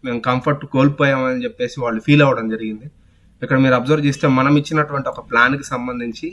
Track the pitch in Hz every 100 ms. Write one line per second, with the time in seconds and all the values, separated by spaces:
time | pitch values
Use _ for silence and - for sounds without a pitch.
0 | 131 120 127 127 151 143 - 131 143 147
1 | 139 135 131 127 123 - 123 - 120 110
2 | 127 147 139 117 110 110 110 107 143 _
3 | _ _ _ _ - 131 135 123 123 151
4 | 143 135 143 131 135 147 147 156 147 139
5 | 131 123 117 117 123 139 139 127 123 123
6 | 117 110 160